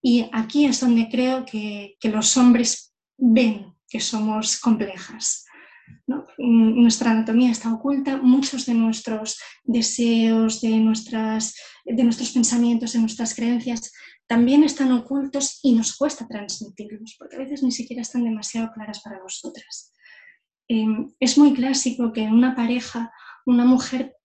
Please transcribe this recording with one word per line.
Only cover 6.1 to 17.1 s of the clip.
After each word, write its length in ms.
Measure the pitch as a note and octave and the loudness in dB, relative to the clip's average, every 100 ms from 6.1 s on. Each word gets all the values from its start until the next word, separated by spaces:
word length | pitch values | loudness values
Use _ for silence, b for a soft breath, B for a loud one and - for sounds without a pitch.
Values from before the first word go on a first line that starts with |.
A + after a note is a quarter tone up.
| C#4+ - - | -8 -8 -6
Mm, 440 | B3 A3+ A3 A3+ | 2 4 6 6
nuestra 280 | A#3 A3+ A#3+ | 4 4 0
anatomía 400 | A3+ A3 A3+ B3 | 0 2 2 2
está 220 | A3+ A3+ | 0 -4
oculta, 440 | A3+ C4+ C#4 C4+ C4+ | -4 -2 -4 -2 0
muchos 500 | C4 C4 C#4 C4 A#3+ | 4 4 2 -6 -2
de 80 | |
nuestros 640 | A#3 A3+ A3 - A3 A3+ - B B | 0 0 -2 -6 -8 -8 -12 B B
deseos, 960 | - A#3 A3+ - A#3 A3+ A3+ A3+ A3+ A3 | -2 0 0 0 0 2 2 2 0 0
de 180 | A3+ A3 | 0 2
nuestras, 760 | A3 A3 - A3 A3 A3 A3 B B B | 2 0 -4 -6 -4 -4 -6 B B B
de 200 | - A3+ | -6 0
nuestros 280 | A#3+ A3+ A#3+ | 0 0 -2
pensamientos, 600 | B3 A3+ A#3+ A#3 A#3 A#3 | 0 0 2 2 0 -2
de 80 | A#3 | -2
nuestras 340 | A3 - A3+ | -2 -2 -8
creencias, 580 | - A#3 A#3+ A#3+ A#3 - B B B _ | -4 -2 -2 -4 -8 -10 B B B _
también 380 | A#3 A#3+ C#4+ | 2 4 6
están 280 | D4+ - C4+ | 4 2 0
ocultos 680 | B3 A#3 C#4 C#4 C#4 C#4 - | 0 -2 -6 -4 -4 -6 -2
y 100 | C#4 | 2
nos 240 | A3+ A3 - | 2 0 -2
cuesta 300 | D4 C#4+ A3+ | -4 -4 -12
transmitirlos, 920 | G#3+ G3+ - G#3 G3+ G#3+ G#3+ A3+ | -12 -12 -12 -14 -16 -16 -16 -18